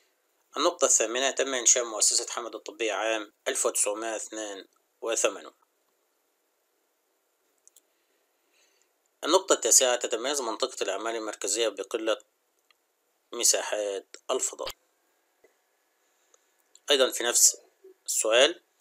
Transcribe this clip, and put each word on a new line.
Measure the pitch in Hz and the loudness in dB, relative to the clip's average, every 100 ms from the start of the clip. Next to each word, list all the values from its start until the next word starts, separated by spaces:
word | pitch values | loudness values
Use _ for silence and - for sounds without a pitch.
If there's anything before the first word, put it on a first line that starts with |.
| _ _ _ _ _ 135 | _ _ _ _ _ 0
النقطة | 170 - | 0 4
الثامنة: | 127 - 110 123 135 | 4 4 2 0 0
تم | 127 135 | 0 -2
إنشاء | 127 117 131 | 0 2 2
مؤسسة | 117 107 - 113 117 | 0 0 0 0 -2
حمد | 123 113 | -8 -8
الطبية | 107 - - 110 | -10 -12 -4 -2
عام | 98 110 110 104 _ - | 0 0 -2 -4 _ -6
ألف | 107 120 | -2 -2
وتسعمائة | - 104 104 113 | 0 -2 -2 -4
واثنان | 107 - 110 104 98 - _ _ _ | -6 -8 -10 -10 -10 -16 _ _ _
وثمانون. | 113 113 113 95 64 - _ _ _ _ _ _ _ _ _ _ _ _ _ _ _ _ _ _ _ _ _ - _ _ _ _ _ _ _ _ _ _ _ _ _ _ | -4 0 0 -2 -12 -20 _ _ _ _ _ _ _ _ _ _ _ _ _ _ _ _ _ _ _ _ _ -20 _ _ _ _ _ _ _ _ _ _ _ _ _ _
النقطة | 139 185 - | 2 4 4
التاسعة: | 147 - - 131 123 | 0 4 4 4 2
تتميز | 120 110 131 143 | 0 -2 -2 -4
منطقة | 117 104 123 - | -4 -2 -4 -4
الأعمال | 101 98 113 113 | -4 -4 -4 -6
المركزية | 107 - 101 110 110 | -6 -8 -4 0 -2
بقلة | - 95 113 110 104 - _ _ _ _ _ _ _ _ _ _ | -2 -6 -4 -2 -2 -6 _ _ _ _ _ _ _ _ _ _
مساحات | 120 113 98 - 107 104 98 - - - | -2 0 0 0 -2 -2 -6 -10 -12 -4
الفضاء. | 127 - - - - _ _ _ _ _ _ _ _ _ _ _ _ _ _ _ _ _ _ _ _ - | -4 -4 -6 -10 -12 _ _ _ _ _ _ _ _ _ _ _ _ _ _ _ _ _ _ _ _ 0
أيضا | 143 123 | 2 2
في | - | 0
نفس | 120 117 - - _ _ - - - | 0 4 4 2 _ _ -20 -18 -8
السؤال: | - 107 117 151 175 _ - | -4 2 6 4 2 _ -20